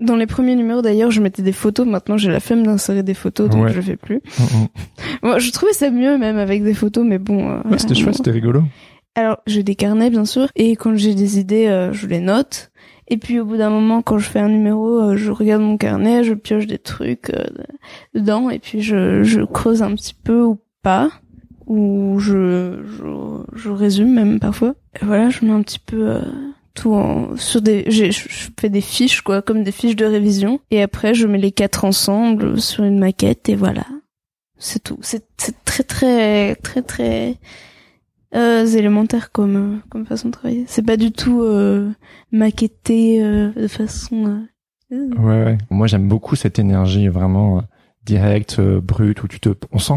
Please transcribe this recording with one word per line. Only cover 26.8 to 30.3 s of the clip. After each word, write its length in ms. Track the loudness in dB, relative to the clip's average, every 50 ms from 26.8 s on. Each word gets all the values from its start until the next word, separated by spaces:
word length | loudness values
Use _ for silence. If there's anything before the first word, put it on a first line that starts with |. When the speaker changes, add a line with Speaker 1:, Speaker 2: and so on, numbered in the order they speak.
| -2 0 2
Speaker 1:
en, 420 | 2 2 0 0 -2 -4 -4 -6 -8
sur 240 | -4 -2 0 2
des, 220 | 2 2 2 2 2 2
j'ai, 220 | 2 2 2 2
je, 160 | 0 -2 -8 -10
je 200 | -12 -12 -14 -14 -6 -4
fais 100 | -2 0
des 120 | 0 -2
fiches, 400 | -2 -2 -2 0 0 2 0 0
quoi, 220 | -2 -2 -2 -2 0
comme 200 | 0 0 0 0
des 80 | -2
fiches 240 | -4 -2 -2 0 0
de 100 | 2 2
révision, 540 | 2 2 2 2 2